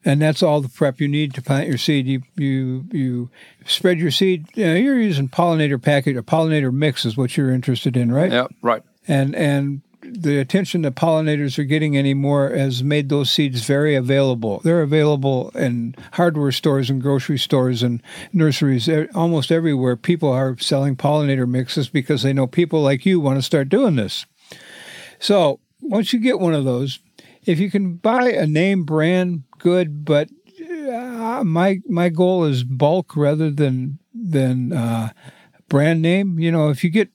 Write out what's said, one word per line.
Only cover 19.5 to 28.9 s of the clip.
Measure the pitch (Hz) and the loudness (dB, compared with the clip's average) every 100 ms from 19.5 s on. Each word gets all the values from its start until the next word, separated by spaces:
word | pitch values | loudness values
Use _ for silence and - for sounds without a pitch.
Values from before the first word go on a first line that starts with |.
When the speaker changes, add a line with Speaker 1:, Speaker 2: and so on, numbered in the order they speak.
Speaker 1:
everywhere. | 165 165 139 127 123 | 0 2 0 0 0
People | - 175 156 | -2 0 0
are | 127 135 120 | 0 -2 -4
selling | - 139 139 131 | -2 0 0 0
pollinator | 143 151 147 135 123 | 0 2 0 0 0
mixes | 127 123 - 131 | -2 -2 -4 -2
because | 147 127 143 | -4 -2 0
they | 135 | 0
know | 135 127 | 0 0
people | - 170 160 | 0 0 2
like | 139 135 190 | 2 2 2
you | 180 | 2
wanna | 139 135 | 2 -2
start | 123 175 139 | 0 0 2
doing | 202 254 143 | 2 2 0
this. | 98 - - _ _ - - - - - - - | -2 -6 -12 _ _ -20 -20 -20 -20 -20 -20 -8
So | - 202 151 - _ _ | 2 2 2 -2 _ _
once | 302 214 196 | -4 -2 0
you | 247 | 0
get | 240 208 | 0 0
one | 175 | 0
of | 156 131 | 0 0
those, | 123 139 - _ - - _ - | -2 -4 -8 _ -20 -20 _ -2
if | 165 | 0
you | 196 | 0
can | 202 190 170 | 0 -2 -2
buy | 214 247 247 | 0 2 2
a | - 151 | 2 0
name | 151 190 196 | 2 2 0
brand, | 151 | 0